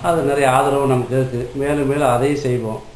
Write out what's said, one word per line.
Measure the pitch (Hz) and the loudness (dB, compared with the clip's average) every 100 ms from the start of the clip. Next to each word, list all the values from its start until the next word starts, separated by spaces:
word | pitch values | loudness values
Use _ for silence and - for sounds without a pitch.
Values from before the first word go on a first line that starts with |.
அது | 175 170 | 0 0
நிறைய | 143 143 135 | 0 2 4
ஆதரவு | 127 139 139 139 | 4 2 0 2
நமக்கு | 127 120 131 | 0 0 -2
இருக்கு. | 131 123 123 139 | -2 -4 -6 -4
மேலும் | 139 147 135 | -2 0 0
மேலும் | 143 135 | 0 2
அதையும் | 120 135 143 | 2 0 0
செய்வோம். | 127 123 110 110 - | 0 -2 -2 -8 -12